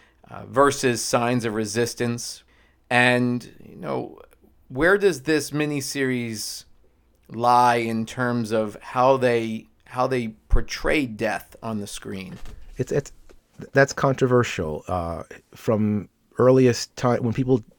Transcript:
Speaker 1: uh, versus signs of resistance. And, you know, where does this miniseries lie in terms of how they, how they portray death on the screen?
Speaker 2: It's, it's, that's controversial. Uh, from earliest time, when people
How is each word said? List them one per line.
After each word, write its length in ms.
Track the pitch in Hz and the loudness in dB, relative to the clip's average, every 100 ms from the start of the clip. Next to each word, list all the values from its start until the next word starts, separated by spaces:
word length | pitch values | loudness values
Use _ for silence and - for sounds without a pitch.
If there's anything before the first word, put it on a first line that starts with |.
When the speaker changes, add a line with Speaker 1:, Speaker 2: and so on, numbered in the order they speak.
| _ _ _ | _ _ _
Speaker 1:
uh, 140 | 101 104 | -18 -4
versus 560 | 113 139 135 131 113 | 2 2 4 -2 -2
signs 420 | - 123 120 123 113 | -2 0 0 0 -2
of 80 | |
resistance. 920 | 107 107 110 117 - 120 120 - - _ _ _ _ _ | -4 -4 -2 -2 -2 -4 -4 -10 -14 _ _ _ _ _
And, 580 | 123 123 123 123 123 - - | 2 4 2 0 -2 -8 -18
you 120 | - - | -20 -14
know, 440 | 147 131 113 - - _ _ _ _ | -8 -6 -8 -14 -20 _ _ _ _
where 280 | 127 165 202 | 0 4 4
does 260 | 196 143 | 4 0
this 280 | 143 156 143 | 0 -2 0
miniseries 1120 | 147 151 147 131 139 131 123 120 107 - - - - _ _ _ _ - | -2 -2 -2 -4 -2 -2 -2 -4 -6 -8 -10 -16 -20 _ _ _ _ -16
lie 460 | 110 120 123 123 120 | -2 4 6 6 4
in 300 | 117 113 113 | 0 -4 -6
terms 460 | - 123 120 110 | -4 -2 -2 0
of 260 | 113 107 98 | -2 -2 -6
how 360 | - 127 127 135 | -8 2 4 4
they, 500 | 123 117 113 110 - _ _ | 4 2 -2 -6 -12 _ _
how 220 | 127 127 | -4 -2
they 220 | 131 113 - _ | -2 -4 -10 _
portray 560 | - 113 - 156 151 127 | 2 2 -4 -2 0 -2
death 500 | 107 110 90 - - | -4 -4 -4 -8 -12
on 180 | 113 107 | -8 -8
the 80 | 101 | -8
screen? 520 | - - 98 92 - - - - - | -12 -12 -12 -12 -12 -14 -14 -16 -8
Speaker 2:
It's, 160 | 127 | -4
it's, 180 | 143 - - - - _ - - | -4 -4 -14 -20 -20 _ -20 -2
that's 200 | 139 139 | 2 2
controversial. 920 | - 139 131 131 123 117 - 80 76 - | 2 0 2 2 4 2 -2 -6 -6 -4
Uh, 360 | 90 85 80 - - _ | -4 -4 -8 -10 -20 _
from 560 | - - 107 107 104 87 _ _ - | -8 -2 2 2 0 -4 _ _ 2
earliest 580 | 123 131 127 117 - - | 4 6 6 2 -4 -4
time, 280 | 127 120 | -2 0
when 100 | 120 | -2
people 300 | 110 123 127 - | -2 0 0 -2